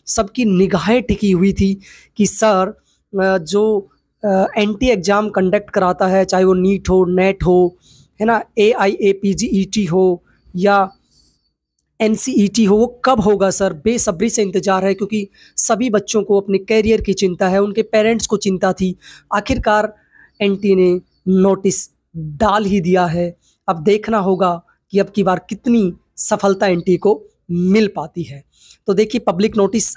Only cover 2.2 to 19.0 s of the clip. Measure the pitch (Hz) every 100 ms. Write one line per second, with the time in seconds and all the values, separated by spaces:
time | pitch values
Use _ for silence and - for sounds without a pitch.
2.2 | 202 - 220 190 190 214 _ _ _ 196
3.2 | 190 190 156 202 214 208 196 _ _ _
4.2 | 208 190 202 - 208 202 254 214 170 202
5.2 | 214 196 185 208 202 208 185 180 190 190
6.2 | 190 185 185 185 185 196 190 185 180 180
7.2 | 190 196 160 180 175 175 _ _ _ _
8.2 | 220 226 - - 208 240 196 - 202 196
9.2 | 196 165 220 196 190 214 185 185 185 175
10.2 | _ _ _ 180 202 202 190 - _ _
11.2 | _ _ _ _ _ _ _ _ 220 214
12.2 | - 262 202 202 202 208 240 - 254 262
13.2 | 196 196 190 185 196 160 214 233 - 170
14.2 | 226 - 202 185 190 190 190 190 208 214
15.2 | 202 _ - - - 214 254 202 - 220
16.2 | 196 202 202 196 190 220 214 214 208 190
17.2 | 190 175 190 190 202 208 214 220 220 226
18.2 | - 202 202 185 190 185 185 180